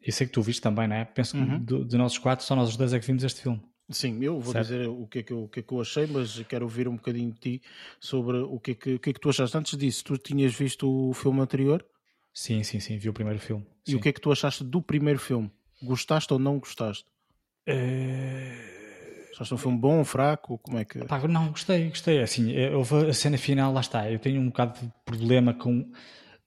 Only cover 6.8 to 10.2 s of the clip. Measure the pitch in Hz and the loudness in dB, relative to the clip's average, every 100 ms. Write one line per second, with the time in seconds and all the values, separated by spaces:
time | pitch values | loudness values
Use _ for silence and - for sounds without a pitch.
6.8 | 127 120 - 120 120 113 127 123 - - | -4 -4 -4 -4 -4 -4 -6 -6 -10 -20
7.8 | - - - 135 120 123 135 131 - 120 | -20 -18 -4 -2 0 -2 -2 -6 -6 -6
8.8 | - 127 - 135 147 135 127 160 147 143 | -2 -2 -2 -2 0 2 2 0 -4 -2
9.8 | 139 113 - 135 | -2 -2 -4 -6